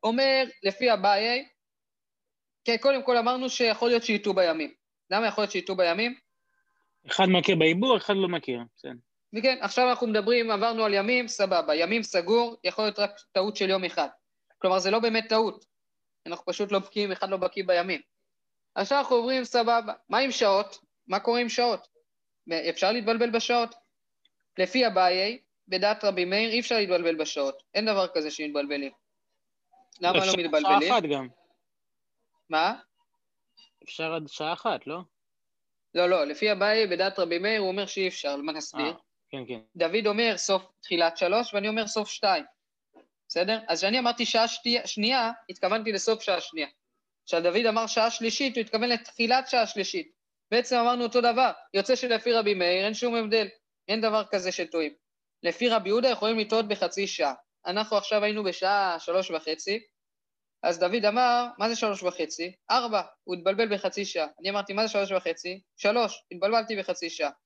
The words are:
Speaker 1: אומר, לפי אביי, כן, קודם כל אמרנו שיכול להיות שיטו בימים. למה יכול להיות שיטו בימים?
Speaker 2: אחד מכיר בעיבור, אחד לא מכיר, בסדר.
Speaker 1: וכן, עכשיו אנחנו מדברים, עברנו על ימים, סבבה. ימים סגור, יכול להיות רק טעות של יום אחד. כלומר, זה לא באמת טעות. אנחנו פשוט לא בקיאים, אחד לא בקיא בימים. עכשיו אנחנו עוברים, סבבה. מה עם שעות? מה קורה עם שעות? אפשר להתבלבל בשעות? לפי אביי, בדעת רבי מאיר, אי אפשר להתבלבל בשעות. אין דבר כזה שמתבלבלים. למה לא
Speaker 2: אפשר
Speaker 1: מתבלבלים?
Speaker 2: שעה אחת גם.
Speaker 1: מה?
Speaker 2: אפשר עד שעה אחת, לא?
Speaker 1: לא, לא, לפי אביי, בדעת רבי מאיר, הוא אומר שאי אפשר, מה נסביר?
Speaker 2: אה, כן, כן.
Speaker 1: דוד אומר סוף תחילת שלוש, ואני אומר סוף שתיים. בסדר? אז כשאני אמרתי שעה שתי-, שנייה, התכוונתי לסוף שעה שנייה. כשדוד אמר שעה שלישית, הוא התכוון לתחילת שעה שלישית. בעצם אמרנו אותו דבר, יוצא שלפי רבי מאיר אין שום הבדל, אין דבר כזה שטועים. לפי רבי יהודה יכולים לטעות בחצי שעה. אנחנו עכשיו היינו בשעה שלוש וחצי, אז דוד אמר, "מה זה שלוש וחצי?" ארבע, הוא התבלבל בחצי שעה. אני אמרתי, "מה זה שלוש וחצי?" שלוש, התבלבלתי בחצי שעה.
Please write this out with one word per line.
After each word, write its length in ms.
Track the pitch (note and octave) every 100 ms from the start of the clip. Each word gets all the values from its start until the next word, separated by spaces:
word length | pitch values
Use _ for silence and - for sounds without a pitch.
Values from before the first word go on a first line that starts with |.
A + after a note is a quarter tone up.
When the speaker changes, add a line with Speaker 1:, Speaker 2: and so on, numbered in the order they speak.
Speaker 1:
אומר, 420 | G#3+ A#3 C4+ C4 B3+ -
לפי 300 | G3 G3 B3
אביי, 560 | G#3+ G3 G3+ A3 B3 C#4 _ _ _ _ _ _ _ _ _ _ _
כן, 120 | - A3+
קודם 260 | C4+ C4+
כל 140 | C4 A#3+
אמרנו 340 | A3+ B3+ B3+
שיכול 380 | - A#3+ G#3+ A#3+
להיות 140 | A#3
שיטו 320 | A#3 G#3 G#3
בימים. 400 | F#3+ F3 D#3+ D3 - _ _ _
למה 160 | G3 A3+
יכול 160 | G#3
להיות 100 | G3+
שיטו 240 | F#3 F3 F#3+
בימים? 380 | F3 F3 A#3 B3+ _ _ _ _ _ _ _ _ -
Speaker 2:
אחד 200 | - F#3+
מכיר 280 | F#3 E3+ F3
בעיבור, 400 | D#3+ F3 C4 A3+
אחד 180 | - G3
לא 120 | F#3
מכיר, 320 | E3+ - A#2+ A#2+ _
בסדר. 160 | C#3+ B2 _ _ _
Speaker 1:
וכן, 240 | G#3+ C4 C4+
עכשיו 300 | G3 - B3+
אנחנו 160 | B3 A#3+
מדברים, 440 | G#3+ G#3 A#3+ A3+
עברנו 340 | G#3 A3+ A3+
על 100 | G#3+
ימים, 340 | G3+ G3+ B3 A#3
סבבה. 460 | - G3 F3+ D#3
ימים 280 | D3+ E3+ A3+
סגור, 540 | G#3+ F#3 E3+ A3+ A#3+ A#3
יכול 200 | F3+ F3+
להיות 140 | G#3+ G3+
רק 120 | G3+ G#3 -
טעות 240 | G3 G3 G#3
של 140 | F#3+
יום 140 | F#3+
אחד. 240 | F3+ - C#3+ - _ _ _ _
כלומר, 200 | F#3+ F#3
זה 120 | F#3
לא 80 | A3
באמת 260 | A3+ A3 A3
טעות. 360 | A3 A3 - _ _ _ _ _ _ -
אנחנו 180 | E3+ -
פשוט 260 | G#3 G3+
לא 60 | G3
בקיאים, 340 | F#3+ G#3+ G3+
אחד 180 | F#3 F#3+
לא 60 | F#3+
בקיא 280 | F3+ - F#3+
בימים. 340 | F3 F3+ D#3 - _ _ _ _ _ _
עכשיו 240 | - G3 C#4
אנחנו 180 | C4+ B3
עוברים, 280 | A#3 C4
סבבה. 480 | A#3+ A#3+ A#3 A#3 G#3+ - _
מה 100 | G#3
עם 120 | C4+
שעות? 480 | - G#3+ G3 G3+ - _ _ -
מה 140 | F#3
קורה 200 | - A#3
עם 80 | A#3+
שעות? 400 | A#3 A#3+ G#3 - _ _ _ _ _ - E3 E3
אפשר 240 | E3 F#3
להתבלבל 380 | A#3 G#3+ A3+ A#3+
בשעות? 440 | A#3 - A#3+ A#3 - _ _ _ _ _ _ _ -
לפי 280 | F#3 B3+ A#3+
אביי, 520 | F#3+ F3+ F#3 G3 B3 _ _ _
בדעת 360 | F#3 G3+ G#3+
רבי 200 | G#3 F#3
מאיר, 260 | F3+ G3+ A3+
אי 100 | A3+
אפשר 160 | A3+ A#3
להתבלבל 380 | G3+ F3+ E3+
בשעות. 480 | E3 G3+ D3+ C#3 - _
אין 120 | G3 A3
דבר 200 | G3 F#3
כזה 160 | F3+ D3+
שמתבלבלים. 640 | D3 D3+ C#3+ C#3+ C#3+ C#3 _ _ _ _ _ _ _ _ _ _ -
למה 160 | F3 F#3
לא 20 |
Speaker 2:
אפשר 140 | F#3+ F#3
Speaker 1:
מתבלבלים? 420 | E3 D3+ F#3+ G3
Speaker 2:
שעה 180 | E3 G#3+
אחת 40 | D#3+
גם. 160 | C#3+ C3 _ _ _ _ _ _ _ _ _ _ _ _
Speaker 1:
מה? 240 | D#3 F3 B3+ _ _ _ _ _ _ _ _ _ _
Speaker 2:
אפשר 280 | - - D#3+
עד 140 | D#3+ D3+
שעה 240 | - D3+
אחת, 340 | F3 A#3 E3 -
לא? 120 | E3 F3+ _ _ _ _ _ _ _ _
Speaker 1:
לא, 140 | E3+ F3+
לא, 160 | F3+
לפי 280 | D3 D3+ G#3+
אביי, 340 | G3 G3+ A3 G#3+
בדעת 320 | F3 F#3+ F#3+
רבי 200 | E3+ E3+
מאיר, 220 | G3 A3
הוא 80 | F#3+
אומר 180 | F#3+ G3
שאי 220 | - F#3
אפשר, 280 | F3+ C#3+ C#3+
מה 160 | D3
נסביר? 340 | D#3 C#3+ C3 C3
Speaker 2:
אה, 60 | E3+ _ _ _
כן, 120 | C#3 B2
כן. 120 | A#2+ A2+ F3
Speaker 1:
דוד 300 | E3 G3+ G#3+
אומר 300 | G#3 A#3 F#3
סוף 260 | - F#3+ - _
תחילת 340 | - F3 E3 E3+
שלוש, 380 | F3 G#3 A#3+
ואני 140 | G#3 G3+
אומר 180 | G#3+ G#3
סוף 240 | A3 G#3
שתיים. 340 | - G3+ F3 C#3+ _ _ _ _ - _ _ _
בסדר? 300 | E3 F#3 A3 A3
אז 100 | E3
כשאני 200 | F#3+ B3
אמרתי 280 | A#3+ A#3+ A#3
שעה 220 | A3+ A3+
שתי-, 380 | - A#3+ A#3+ -
שנייה, 440 | - G#3+ C4 A3+ A#3 -
התכוונתי 440 | F#3 F#3 A3 A3
לסוף 300 | G3 - A3
שעה 180 | - F3
שנייה. 280 | - D#3+ C#3+ _ _ _ _ _ -
כשדוד 400 | E3+ F3 F3+ A#3
אמר 180 | G#3+ A3
שעה 240 | - A3+
שלישית, 460 | - A3+ A3 C#4 A#3+
הוא 40 |
התכוון 280 | A3 A3 B3
לתחילת 600 | A#3 - - A3+ C4 C4
שעה 180 | B3 G#3+
שלישית. 460 | G#3 F#3 F#3 D#3 _ _ _ _
בעצם 260 | A3+ A#3+ B3
אמרנו 260 | A#3 B3
אותו 180 | A#3+ B3
דבר, 300 | A#3+ A#3 B3 - -
יוצא 220 | G3 F#3+ B3+
שלפי 360 | B3 A3+ A#3+
רבי 220 | A#3 G#3
מאיר 300 | G3 F3 F3+
אין 100 | G3+
שום 200 | A3 A#3+
הבדל, 340 | A#3 A3 A3 G3 - _ _ -
אין 120 | A3
דבר 240 | A3 G#3+ G#3
כזה 220 | G3+ F3+
שטועים. 420 | F3 E3 E3 D3+ - _ _ _ _
לפי 260 | F3 E3 A#3+
רבי 200 | A3+ F#3+
יהודה 200 | A3 B3+
יכולים 300 | A#3 G#3+ A3+
לטעות 300 | G#3+ A3+ G#3
בחצי 380 | G3+ F3 - G3
שעה. 280 | - D3 C3 _ _ -
אנחנו 300 | G3 G#3+ G#3
עכשיו 280 | - G#3+
היינו 200 | G#3 G#3+
בשעה 520 | G3 E3+ F#3+ G3+ F#3+ E3
שלוש 300 | - F3+ F#3
וחצי, 500 | E3 - D#3+ - G#3+ - _ _ _ _ _ _ _
אז 160 | - E3+
דוד 260 | F3+ A3+
אמר, 420 | G#3 A3 B3+ A#3+ A#3+ -
"מה 100 | G#3+
זה 80 | A#3
שלוש 260 | A3+ F#3+
וחצי?" 500 | F3+ F3 D#3 - E3+ - _
ארבע, 320 | A#3+ A#3+ G#3 - _
הוא 100 | -
התבלבל 400 | F3+ E3+ G3 A3+
בחצי 300 | G3+ F#3 G3+
שעה. 220 | G3 F3 D3+ -
אני 100 | F3
אמרתי, 220 | G3+ G3
"מה 140 | G3 A3
זה 60 |
שלוש 200 | G#3 G3
וחצי?" 480 | F#3+ F3 E3 F3+ F#3+ _ _
שלוש, 480 | G3+ A#3 A3 - _
התבלבלתי 460 | F3 G3 A3+ A3 G#3+
בחצי 340 | F#3 F3 E3+
שעה. 200 | - D3 -